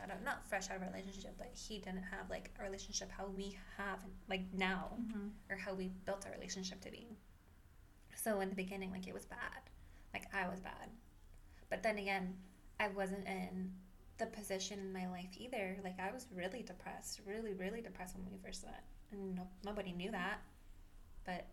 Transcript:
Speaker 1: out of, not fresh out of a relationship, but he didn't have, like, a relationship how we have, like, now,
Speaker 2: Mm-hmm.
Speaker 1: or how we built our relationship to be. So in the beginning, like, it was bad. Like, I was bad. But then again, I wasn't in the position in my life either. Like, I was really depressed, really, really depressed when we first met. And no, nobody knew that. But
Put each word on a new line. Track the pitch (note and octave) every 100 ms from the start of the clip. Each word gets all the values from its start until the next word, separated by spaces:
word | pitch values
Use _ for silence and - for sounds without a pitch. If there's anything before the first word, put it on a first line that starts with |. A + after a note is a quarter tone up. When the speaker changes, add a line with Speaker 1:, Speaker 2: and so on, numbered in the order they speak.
Speaker 1:
out | F#3+
of, | F#3
not | A#3+ B3 -
fresh | G3 F#3
out | F#3+
of |
a | F#3
relationship, | F#3 G3 G3 - -
but | -
he | - - G#3+
didn't | F#3 F#3
have, | F#3 G3 F#3
like, | E3+ F3+ -
a |
relationship | G3+ G3 - G3+ F#3+
how | - G3
we | F#3+ G3 - - -
have, | G3+ F#3+ F#3+ - -
like, | F#3+ F#3
now, | F#3 F#3+ F#3 - A#3
Speaker 2:
Mm-hmm. | A3 G#3 G3+ - -
Speaker 1:
or | F#3+
how | G3+
we | F#3+ F#3 F#3
built | - G3 G3
our |
relationship | G3 F#3 F#3+ F#3 -
to | -
be. | - A#3 A3 - - - - - - - - -
So | - A3+ G3+
in | F#3+
the |
beginning, | G3 F#3 G3 F#3+
like, | F#3+ F#3
it |
was | G3 -
bad. | A#3+ - - - - - - -
Like, | G3+ -
I | G3+ F3+
was | F#3
bad. | F#3 - - - - - - - - - -
But | F#3
then | A3 G#3
again, | G3 G3 F#3 F#3+ - - - -
I | G#3+
wasn't | G3 F#3+ G3 F#3+
in | F#3+ F#3 F#3 F#3 - - - - -
the | A3+
position | A3 G3+ F#3+ - G3+
in | F#3+
my | F#3+ F3+
life | F3+ F#3 F#3
either. | A#3+ A#3+ F#3 G3+
Like, | F#3+ F#3
I | F#3+
was | B3+ B3
really | F#3 F#3 A#3
depressed, | F#3+ F3+ F3+ - - - G3
really, | G#3+ A3+
really | F#3+ F#3 A3+
depressed | A3+ F#3 F3+ F#3+
when | F#3
we | F#3+
first | F#3 -
met. | - - - - -
And | G3+ F#3+
no, | F3+ F#3 -
nobody | G3+ G#3 F#3
knew | F3 F#3+
that. | G3+ F#3 G#3 - - - - - - - -
But | - F3+ -